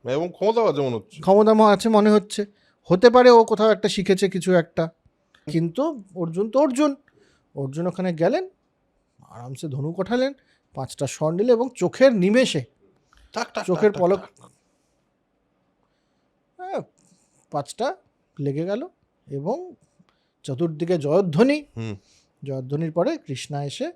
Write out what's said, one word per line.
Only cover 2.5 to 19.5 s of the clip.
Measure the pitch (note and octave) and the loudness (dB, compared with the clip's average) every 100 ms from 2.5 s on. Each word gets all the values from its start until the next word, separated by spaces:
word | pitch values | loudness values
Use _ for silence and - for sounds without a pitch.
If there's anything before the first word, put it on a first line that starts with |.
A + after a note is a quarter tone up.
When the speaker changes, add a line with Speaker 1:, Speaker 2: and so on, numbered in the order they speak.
| _ _ _ | _ _ _
Speaker 2:
হতে | - F3 A#3+ | 0 6 6
পারে | B3 B3 | 8 8
ও | A#3 | 8
কোথাও | A3 G#3 A3 | 6 2 2
একটা | G3+ G#3 | 2 -2
শিখেছে | - F#3 F#3+ G3 | -2 -2 0 0
কিছু | F#3+ F3+ | -2 0
একটা।" | F3+ E3 - D#3+ _ _ _ _ _ - | 0 0 -6 -6 _ _ _ _ _ -6
কিন্তু | E3 E3 E3+ D#4 C#4 F#3 F3+ | -4 -2 -2 -4 -6 -14 -10
অর্জুন | E3 E3 A3 | -8 -6 -2
তো | C4 | 0
অর্জুন। | D4 A#3+ D4+ C#4 _ _ _ _ _ C#3 | 0 2 -2 -2 _ _ _ _ _ -10
অর্জুন | C3+ C#3+ F3+ | -10 -6 -6
ওখানে | F3 F#3 | -4 -6
গেলেন, | D#3+ E3 D4+ F#4 _ _ _ _ _ _ _ _ | -2 0 0 -6 _ _ _ _ _ _ _ _
আরামসে | A#2+ B2 C3+ D#3+ | -18 -16 -14 -12
ধনুক | C3+ D3 F3 | -8 -8 -8
ওঠালেন, | F#3 B3 C4+ C#4 _ _ _ | -4 -2 -4 -6 _ _ _
পাঁচটা | - C3 - C3 | -14 -14 -8 -8
স্বর | - D#3 | -4 -4
নিলে | E3+ A#3+ | -2 2
এবং | A3+ B3+ - | 2 0 -4
চোখের | F3 - C4 A3 | -6 4 4 4
নিমেষে, | F3+ A3+ B3 D3+ A#2+ _ _ _ _ _ _ | 2 2 0 -2 -8 _ _ _ _ _ _
Speaker 1:
টাক, | - A#3 | -10 -8
টাক, | - G3 | -8 -4
Speaker 2:
চোখের | E3+ G#3+ | 2 2
Speaker 1:
টাক, | |
টাক, | G3+ | 2
Speaker 2:
পলক, | F3+ F#3+ | 0 0
Speaker 1:
টাক। | - _ - _ _ _ _ _ _ _ _ _ _ _ _ _ _ _ _ _ _ _ _ _ | -4 _ -20 _ _ _ _ _ _ _ _ _ _ _ _ _ _ _ _ _ _ _ _ _
Speaker 2:
হ্যাঁ, | F#4 E4 - _ _ _ _ _ _ | -10 -10 -12 _ _ _ _ _ _
পাঁচটা | D3 C#3+ - C4 F#4+ _ _ _ - | -10 -10 -8 -8 -8 _ _ _ -8
লেগে | C#3+ C#3 E3+ | -6 -4 -6
গেল | G#3 F4 _ _ _ _ | -6 -8 _ _ _ _
এবং | C#3 D#3 | -10 -6